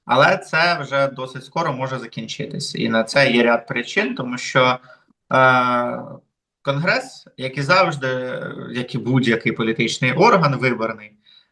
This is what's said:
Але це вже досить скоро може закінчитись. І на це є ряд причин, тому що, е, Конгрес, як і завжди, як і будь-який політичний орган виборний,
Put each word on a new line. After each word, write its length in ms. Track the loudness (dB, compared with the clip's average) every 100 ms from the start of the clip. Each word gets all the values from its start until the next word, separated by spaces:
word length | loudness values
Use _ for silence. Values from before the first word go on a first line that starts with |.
| 4
Але 320 | 6 6 2
це 400 | -2 0 0 0
вже 260 | -2 0 0
досить 380 | -4 -10 -12 -8
скоро 280 | -4 -4
може 260 | -4 -6 -8
закінчитись. 760 | -10 -12 -10 -10 -10 -8 -8 -4
І 140 | 0
на 140 | 0
це 280 | 2 2 4
є 120 | 4
ряд 240 | 4 2 0
причин, 480 | -6 -4 -2 -2 -4
тому 220 | -8 -8
що, 400 | -2 2 2 0 -6 -20 _ _ -2
е, 680 | 4 4 4 2 0 -2 -6 -10 -16 _ _ _ _
Конгрес, 680 | -6 -2 0 -2 -4 -16 -20 -10
як 200 | -8 -4
і 40 |
завжди, 800 | 2 4 2 0 -4 -4 -6 -8 -10 -12 -10
як 240 | -8 -6 -6
і 20 |
будь-який 540 | 0 2 4 2 0
політичний 640 | -2 -2 -2 -2 -2 0
орган 420 | 4 4 4 2 2
виборний, 560 | -2 -2 -4 -6 -16 _ _ _ _